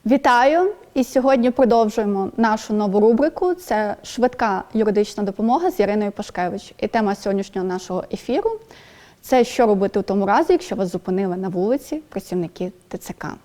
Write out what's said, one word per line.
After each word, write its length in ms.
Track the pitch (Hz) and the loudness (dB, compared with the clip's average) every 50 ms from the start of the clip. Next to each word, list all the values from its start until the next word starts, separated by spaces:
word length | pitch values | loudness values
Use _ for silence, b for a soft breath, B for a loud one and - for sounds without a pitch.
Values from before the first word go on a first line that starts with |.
| _ | _
Вітаю! 640 | 214 262 285 - 277 247 240 254 277 311 339 370 403 427 - - - _ | 2 2 2 4 4 4 6 4 4 4 4 2 0 -2 -6 -16 -6 _
І 100 | 269 247 | -2 -2
сьогодні 460 | - - 269 247 269 269 247 233 254 | 0 0 2 4 4 4 4 2 2
продовжуємо 800 | 247 - 269 214 240 233 226 208 - 240 214 202 202 196 190 - - | 4 4 4 4 6 4 4 2 0 -2 -2 0 0 -2 -2 -4 -2
нашу 380 | - 233 220 214 220 - - 208 | 0 0 0 0 -2 -2 -2 -2
нову 260 | 208 208 202 185 208 | 0 0 2 2 4
рубрику. 540 | 208 226 233 226 277 320 311 - 381 359 349 | 4 4 4 4 2 0 0 -2 -2 -2 -2
Це 420 | 359 - - 226 214 214 208 - - | -4 -4 -4 -2 -2 -2 -2 -6 -8
швидка 640 | - - - - 233 247 247 - 247 214 190 185 - - - | -12 -12 -2 0 0 0 0 -2 -2 -2 -2 -4 -6 -4 -2
юридична 480 | 220 220 214 196 208 208 208 - - | 0 0 2 2 0 0 -2 -2 -4
допомога 480 | 208 196 196 - 214 226 247 320 349 370 | -4 -4 -4 -2 0 0 2 2 0 -2
з 100 | - - | 0 0
Іриною 300 | 202 196 208 214 208 202 | 0 0 0 -2 -2 -4
Пашкевич. 640 | 196 - 202 - - 185 180 175 202 196 - - - - | -6 -8 -12 -10 -6 -6 -4 -4 -6 -8 -12 -16 -10 -8
І 80 | - | -6
тема 280 | 208 - 233 214 196 202 | -2 -2 0 0 0 -2
сьогоднішнього 520 | - - 208 202 196 196 - - 190 185 | -2 -4 -4 -2 -2 -4 -6 -6 -6 -4
нашого 380 | 185 180 180 - - 185 185 - - | -4 -4 -6 -6 -6 -6 -8 -6 -8
ефіру — 380 | - - - - 240 330 - 453 453 427 B B B B B B B B B B B B | -10 -10 -6 -4 -4 -2 -2 -2 -6 -6 B B B B B B B B B B B B
це 240 | - - 262 254 233 | -4 2 2 2 2
що 220 | 240 - - 240 | 2 2 0 2
робити 320 | 220 208 190 196 196 - 208 | 2 4 2 0 0 -2 -4
у 40 | |
тому 240 | 190 - 190 202 196 | -2 0 0 0 2
разі, 260 | 196 202 254 330 - | 2 2 2 4 2
якщо 240 | 359 - - - 196 | 2 0 0 -6 -4
вас 160 | - 196 175 | -4 -4 -4
зупинили 440 | - 185 - - 185 185 196 185 175 | -4 -6 -4 -2 -2 -2 -2 -2 -4
на 120 | 185 190 190 | -4 -4 -4
вулиці 540 | 180 180 185 214 262 285 - - 302 311 311 _ | -2 -2 0 0 0 -2 -4 -8 -10 -10 -10 _
працівники 640 | - 190 - - 180 180 170 165 _ - 185 185 - _ _ _ | -12 -12 -8 -6 -4 -4 -4 -6 _ -8 -10 -10 -10 _ _ _
Т 100 | - - | -14 -14
Ц 160 | - - 175 _ | -12 -14 -14 _
К. 160 | - - - - | -12 -12 -12 -14